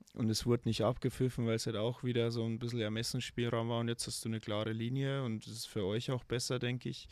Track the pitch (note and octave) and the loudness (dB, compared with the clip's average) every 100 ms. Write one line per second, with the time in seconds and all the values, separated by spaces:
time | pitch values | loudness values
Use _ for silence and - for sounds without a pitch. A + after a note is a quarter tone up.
0 | - - A2 G#2+ A#2+ A#2+ A2+ A2 A2 A#2+ | -16 -2 0 2 4 2 2 2 2 2
1 | B2 - B2+ - A2+ A2+ A#2+ G#2 A2+ B2 | -2 2 0 2 0 2 0 0 0 0
2 | B2 A#2+ A#2 A#2 A2+ A2+ A#2+ A#2+ G#2+ A2 | 0 2 2 2 0 -2 -2 0 0 0
3 | A#2+ B2+ - - A#2+ A#2 A#2 A#2 A#2 A#2 | -2 -2 -4 -2 2 2 2 2 2 0
4 | - - A2+ A2 - G#2 A2 A2 A#2 C3+ | -4 -4 -2 -4 0 0 0 0 0 0
5 | C3+ C#3 B2+ A2 - A2 - A2 F#2+ A2+ | 0 0 0 -2 -6 -10 -6 0 0 0
6 | C3 B2 - A#2+ - B2+ A#2+ B2 A#2 - | 0 -4 0 -2 0 0 0 -2 -4 -8
7 | - | -12